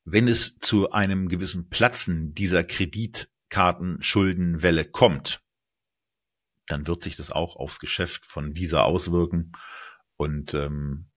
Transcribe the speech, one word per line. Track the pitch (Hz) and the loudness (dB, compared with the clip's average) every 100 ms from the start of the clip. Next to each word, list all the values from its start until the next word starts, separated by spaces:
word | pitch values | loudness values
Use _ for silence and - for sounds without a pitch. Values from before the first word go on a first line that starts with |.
wenn | 78 104 120 | 0 2 4
es | 117 - - | 2 0 0
zu | - 107 98 | 2 2 2
einem | 107 98 95 92 | 0 0 0 -2
gewissen | 87 92 90 - | -2 -4 -6 -6
Platzen | - 117 - - 82 80 | 2 2 4 0 0 -4
dieser | 80 95 87 | -4 2 2
Kreditkartenschuldenwelle | 82 - 87 104 113 - - _ - 101 90 87 90 - - 101 95 90 87 82 87 80 | 2 -4 -4 -4 -6 -8 -10 _ -6 2 2 2 -6 -4 0 2 2 2 0 2 2 2
kommt, | - - 117 71 - - _ _ _ _ _ _ _ _ _ _ _ _ - | 0 4 4 4 -6 -10 _ _ _ _ _ _ _ _ _ _ _ _ -8
dann | 73 76 | -6 -4
wird | 85 | -4
sich | 85 - | -6 -8
das | 87 | -2
auch | 78 85 - | 0 0 -4
aufs | 65 - | -10 -8
Geschäft | - - 87 - | -8 -4 -4 -6
von | - - 76 | -10 -8 -6
Visa | 80 85 78 | -4 0 4
auswirken. | 71 90 85 87 85 85 85 - - - - - _ - | 4 2 2 0 2 -2 -4 -12 -18 -18 -20 -20 _ -6
Und, | 76 73 71 | -4 -4 -4
ähm, | 73 71 73 71 71 - | -4 -4 -4 -6 -8 -12